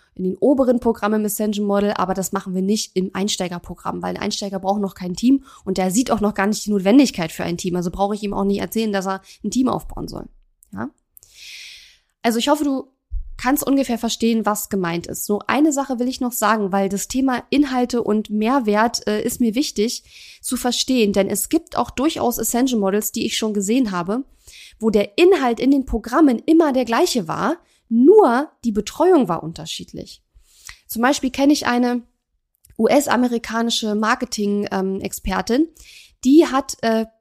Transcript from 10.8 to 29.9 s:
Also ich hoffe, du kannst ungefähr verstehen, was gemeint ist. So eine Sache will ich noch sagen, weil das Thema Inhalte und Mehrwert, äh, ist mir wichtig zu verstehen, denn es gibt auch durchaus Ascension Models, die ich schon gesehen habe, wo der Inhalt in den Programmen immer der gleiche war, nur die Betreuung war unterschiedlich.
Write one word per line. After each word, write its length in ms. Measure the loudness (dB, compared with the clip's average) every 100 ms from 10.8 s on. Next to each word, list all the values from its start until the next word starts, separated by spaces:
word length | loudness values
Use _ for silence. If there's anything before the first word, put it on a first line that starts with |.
| -12 _ _ _ _ -20 -20 -20 -20 -20 -20 _ _ _
Also 180 | -2 0
ich 100 | 0
hoffe, 140 | 0
du 280 | 0 -2 -6 _ -10 -10 -8 -6
kannst 280 | -2 0 2
ungefähr 320 | 0 0 -2
verstehen, 480 | -4 -2 0 0 0
was 240 | -4 -4
gemeint 380 | -4 -2 -4 -6
ist. 180 | -10 -4
So 160 | -4 0
eine 260 | 2 2
Sache 240 | 2 -4 -4
will 100 | -4
ich 140 | -4
noch 100 | -6
sagen, 400 | -2 0 0 0
weil 180 | 0 0
das 180 | -4 -4
Thema 360 | -2 0 -2 -2
Inhalte 540 | 0 2 0 0 -2
und 260 | 0 -2 -2
Mehrwert, 800 | -2 0 0 2 2 2 0 -4
äh, 160 | -2
ist 160 | -4 0
mir 160 | 0 0
wichtig 480 | -2 -2 -2 -4 _ -20 -20 -14
zu 140 | -8 -4
verstehen, 540 | -2 -2 0 2 2
denn 160 | 2 0
es 220 | -2 -2
gibt 260 | -2 -2 -4
auch 140 | -4
durchaus 480 | -2 -2 0 -2 -2
Ascension 420 | -2 0 0 0
Models, 320 | 0 0 -2
die 140 | -4 -4
ich 120 | -4
schon 180 | -2 -2
gesehen 360 | 0 0 0
habe, 340 | -2 -4 -6 -6 _ -20 -20 -20 -2
wo 100 | 2
der 280 | 2 2 4
Inhalt 420 | 6 6 2 0
in 120 | 2
den 140 | 2 2
Programmen 540 | -4 -2 4 4 4
immer 340 | 2 4 4
der 120 | 2 0
gleiche 420 | 0 2 0 -4
war, 300 | -2 -2 -4 _ _ -2
nur 600 | 4 8 8 8 4 -2 _
die 80 | -6
Betreuung 560 | -4 -4 0 4 6 4
war 160 | -2
unterschiedlich. 800 | -6 -12 -12 -12 -14